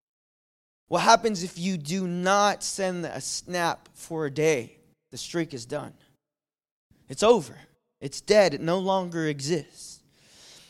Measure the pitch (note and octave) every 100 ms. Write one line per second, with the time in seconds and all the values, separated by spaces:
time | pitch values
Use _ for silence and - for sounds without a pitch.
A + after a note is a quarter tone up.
0 | _ _ _ _ _ _ _ _ - E3+
1 | G#3 A3+ A#3 F#3+ F3+ E3+ F#3 F3+ C#3+ F#3+
2 | F3+ F3 F#3 G3+ G3+ - - - F#3 F3+
3 | D#3+ C3+ - - - F3 E3 - _ -
4 | - D#3+ D3 C3+ D#3 C#3 A2+ _ _ _
5 | _ B2 - E3+ D#3+ C3 A#2+ C#3+ B2+ -
6 | _ _ _ _ _ _ _ _ _ _
7 | - C3+ G#3+ A#3 B2 - - _ _ -
8 | C#3 - - G#3 F#3 C#3 D#3+ F#3+ F#3+ F#3+
9 | F3 E3+ D#3 C#3+ C#3 E3+ C#3 - - -
10 | _ _ _ - - -